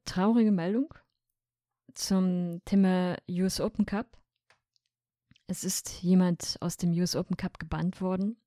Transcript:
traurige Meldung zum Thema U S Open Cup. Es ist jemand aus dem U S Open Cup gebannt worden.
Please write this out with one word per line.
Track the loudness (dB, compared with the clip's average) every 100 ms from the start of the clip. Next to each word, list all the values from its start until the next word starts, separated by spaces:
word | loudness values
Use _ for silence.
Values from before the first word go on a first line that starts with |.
| -6
traurige | 0 4 4 4
Meldung | 2 0 -2 -2 -8 _ _ _ _ _ _ _ _ _
zum | -8 0 2 2 0 -4 -6 0
Thema | 4 4 4 0 -4 -6
U | -2 0
S | 0
Open | -2 0 -2
Cup. | -4 -6 _ _ _ _ _ _ _ _ _ _ _ _ _ -10
Es | -8
ist | -6 -6 -8 -4
jemand | 4 4 4 0 -6 -6
aus | -6 -2
dem | -2
U | 0
S | 0 -2
Open | -4 -4
Cup | -6 -8
gebannt | -8 -4 -4 -2
worden. | -4 -2 -4 -6